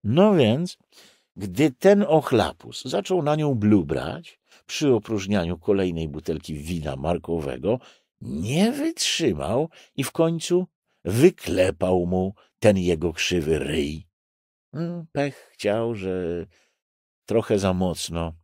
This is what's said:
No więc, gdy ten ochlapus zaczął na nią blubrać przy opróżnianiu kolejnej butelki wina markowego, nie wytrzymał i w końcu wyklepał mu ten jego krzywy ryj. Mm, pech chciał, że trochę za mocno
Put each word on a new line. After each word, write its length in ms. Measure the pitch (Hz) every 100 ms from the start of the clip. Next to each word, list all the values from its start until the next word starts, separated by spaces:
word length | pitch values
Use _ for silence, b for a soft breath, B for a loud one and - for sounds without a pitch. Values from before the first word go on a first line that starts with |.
No 320 | 101 139 208 185
więc, 420 | 113 127 180 - _ b b b b -
gdy 360 | 101 90 151
ten 340 | 127 190 202 170
ochlapus 760 | 156 - 117 82 - 113 - -
zaczął 360 | 175 196 185
na 140 | 147 151
nią 200 | 151 123
blubrać 840 | 104 104 73 69 71 - - _ b b -
przy 280 | - 151
opróżnianiu 640 | 110 - 107 95 104 85 87
kolejnej 500 | 98 98 92 82 80
butelki 460 | 71 78 78 -
wina 420 | 76 76 87 73 67
markowego, 840 | 76 87 - 85 71 62 82 127 b b b _
nie 500 | - - 104 147 220
wytrzymał 1000 | 285 320 330 - - 156 78 71 117 160 b b -
i 80 |
w 80 | 131
końcu 560 | - 165 165 - 180 185 _ _ _ 85
wyklepał 1000 | 113 170 - - 92 92 85 92 92 87
mu 280 | 92 95 - b _
ten 180 | 107 98
jego 360 | 90 82 85
krzywy 460 | 82 - 90 76 78
ryj. 480 | 69 78 73 78 - _ _ _ _ _ _
Mm, 320 | 143 170 175 160
pech 380 | - 143 - _
chciał, 420 | _ 104 107 117 110
że 500 | 95 92 85 87 - _ _ _ _ _ _ _ -
trochę 340 | 110 - 104
za 140 | 98
mocno 600 | 90 92 80 - 85 82 80